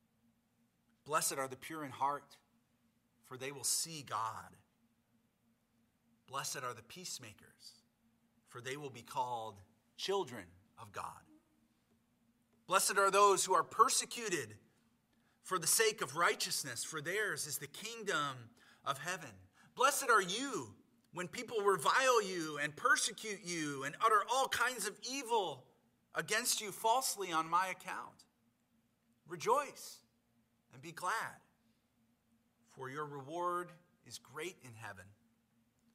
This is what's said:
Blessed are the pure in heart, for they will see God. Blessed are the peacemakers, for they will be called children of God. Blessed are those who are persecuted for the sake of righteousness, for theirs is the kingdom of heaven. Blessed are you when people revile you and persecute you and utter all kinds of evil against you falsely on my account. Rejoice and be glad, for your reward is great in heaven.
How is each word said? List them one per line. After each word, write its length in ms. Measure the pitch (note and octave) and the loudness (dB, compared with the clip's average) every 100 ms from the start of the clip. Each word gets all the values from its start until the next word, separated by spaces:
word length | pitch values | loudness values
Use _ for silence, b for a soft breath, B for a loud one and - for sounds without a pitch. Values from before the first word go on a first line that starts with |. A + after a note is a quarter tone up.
| _ _ _ _ _ _ _ _ _ _ - | _ _ _ _ _ _ _ _ _ _ -2
Blessed 340 | D#3 - D3 | 0 0 0
are 80 | C3 | -2
the 80 | B2+ | -6
pure 280 | - D#3 | -10 -8
in 80 | C#3+ | -8
heart, 460 | A#2 C3+ C#3+ - - _ _ _ _ _ _ _ _ - | 0 0 0 -6 -20 _ _ _ _ _ _ _ _ -16
for 100 | B2+ | -8
they 160 | C3+ | -8
will 120 | C#3 | -4
see 400 | - - E3 D#3+ A#2 | -2 0 -2 -8 -4
God. 480 | A2 A2+ G#2+ F#2 F#2 _ _ _ _ _ _ _ _ _ _ _ _ _ _ _ _ - | -2 -2 -4 -12 -20 _ _ _ _ _ _ _ _ _ _ _ _ _ _ _ _ -10
Blessed 300 | C3+ C#3+ D3+ | -6 -4 -4
are 160 | B2+ | -6
the 100 | A#2 | -8
peacemakers, 1000 | A2+ F3+ F3+ - A#2 F#2+ - _ - - _ _ _ _ _ _ _ | -12 -14 -10 -10 -12 -18 -20 _ -20 -20 _ _ _ _ _ _ _
for 100 | B2 | -12
they 160 | B2 C#3+ | -8 -6
will 140 | C#3+ | -8
be 120 | A#2+ | -12
called 540 | - C3+ B2 A#2+ A2 G2 F#2+ _ _ - | -6 -4 -2 -4 -6 -10 -20 _ _ -8
children 480 | - G3+ D3 A#2 F2 - _ - | -2 -2 -2 -8 -14 -20 _ -20
of 140 | G#2 | -14
God. 140 | G2+ F2 - - - _ _ _ _ _ _ _ _ _ _ _ _ - | -10 -10 -12 -20 -20 _ _ _ _ _ _ _ _ _ _ _ _ 0
Blessed 320 | F#3+ - G3+ | 2 4 4
are 120 | G3 | 6
those 360 | F#3+ G3+ F#3 F#3+ | 8 8 8 6
who 80 | |
are 100 | F3 | 4
persecuted 920 | D3+ - A3+ - A3+ B3 A3+ E3+ A2 G#2+ _ _ _ _ _ b b b | 4 4 4 4 -2 -6 -2 -2 -4 -12 _ _ _ _ _ b b b
for 160 | - F#3 | -6 -2
the 100 | E3 | 2
sake 340 | - A3 G#3+ | 4 4 4
of 160 | D#3+ D3 | -2 2
righteousness, 680 | F3 A#3+ F#3 - C#3 A#2 | 2 2 -2 -4 -4 -8
for 160 | - D#3 | -8 -6
theirs 480 | D3 G3+ G3+ D3+ D3 | -4 -2 -2 -4 -6
is 120 | C3 | -8
the 80 | C#3+ | -10
kingdom 840 | - G#3+ A#3 G3+ E3 C#3+ B2+ A2+ B B B | -12 -12 -8 -2 0 -2 -4 -14 B B B
of 140 | C3 C3+ | -4 -4
heaven. 320 | D#3 F#3 C#3 G2 - b b - | -4 -6 -8 -16 -20 b b 4
Blessed 340 | C4 C#4+ C#4 | 4 4 6
are 120 | A3 | 6
you 540 | F3+ G#3 C#4 G#3 A2 - _ _ _ | 4 0 -2 -4 -6 -14 _ _ _
when 160 | D#3+ F3+ | -8 -6
people 320 | - A#3+ A#3 | -8 -4 2
revile 600 | G3+ F#3 F#3 G3+ C4 A#3+ | 4 4 4 4 6 4
you 380 | F#3+ F#3 D#3 D3 | 2 -2 -4 -2
and 140 | D3 D3 | -4 0
persecute 640 | B3+ D#4 B3 G3 A3 G3 F3 | 4 4 2 -2 -8 -8 -6
you 400 | F3 D3+ C#3 C3+ | -4 -4 -4 -6
and 100 | - A3 | 0 4
utter 160 | G#3+ G#3+ | 4 4
all 200 | B3+ C4 | 2 2
kinds 360 | - A#3+ B3+ G3+ | 2 0 0 -6
of 140 | F#3 A#3 | -8 -8
evil 540 | C4+ A3+ A3+ F3+ C3 - _ _ _ _ | -6 0 2 2 -4 -12 _ _ _ _
against 460 | D#3+ D#3+ G#3 B3 - | -6 0 2 2 0
you 140 | G#3 | -4
falsely 580 | - A3+ B3 B3+ - F#3 | 0 2 4 2 -2 -2
on 180 | D#3+ D#3+ | -2 0
my 180 | F3 F#3 | 0 0
account. 580 | F3+ F#3+ C#3+ - - _ _ _ _ _ _ _ _ _ _ D3 | -4 -8 -10 -12 -18 _ _ _ _ _ _ _ _ _ _ -14
Rejoice 680 | E3+ D3 C4+ C4+ - - - _ _ _ _ _ _ _ | -4 2 2 0 -8 -16 -18 _ _ _ _ _ _ _
and 80 | C3 | -16
be 100 | D#3+ | -14
glad, 220 | E3 F3+ A3+ B2+ - _ _ _ _ _ _ _ _ _ _ _ _ _ - | -6 -4 -2 -4 -10 _ _ _ _ _ _ _ _ _ _ _ _ _ -12
for 140 | C3 | -10
your 160 | C#3+ D3 | -8 -8
reward 680 | C#3+ C3+ E3+ F3 F3 F3 D#3+ _ _ B2 | -8 -8 -4 -2 -2 -4 -12 _ _ -18
is 120 | A2+ | -18
great 400 | B2 C#3+ E3+ F#3 | -14 -10 -10 -10
in 120 | C3 A2 | -16 -14
heaven. 300 | G#2+ G2 F#2+ G#2 _ _ _ _ _ _ _ | -14 -14 -18 -20 _ _ _ _ _ _ _